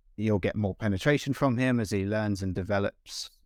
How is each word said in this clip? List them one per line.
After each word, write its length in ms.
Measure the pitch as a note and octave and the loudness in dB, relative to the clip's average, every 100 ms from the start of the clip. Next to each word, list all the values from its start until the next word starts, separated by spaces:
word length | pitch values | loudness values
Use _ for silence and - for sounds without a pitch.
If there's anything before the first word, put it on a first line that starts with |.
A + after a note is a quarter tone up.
| _ - | _ -4
you'll 220 | G#2+ G#2 | 0 2
get 180 | G2+ - | 0 0
more 180 | G#2 | -2
penetration 580 | F#2 A2 F#2+ D3 D3 - | -2 -2 0 2 2 0
from 240 | C3 C#3 A#2+ | 0 0 2
him 240 | C3 B2 | 2 2
as 100 | G#2+ | 0
he 140 | G2+ | 0
learns 380 | G2 G#2+ G#2+ G2 | 0 0 0 0
and 120 | F#2+ | -2
develops 760 | F2+ F2+ G2+ G2+ - - - - _ | -2 0 0 0 -4 -14 -12 -12 _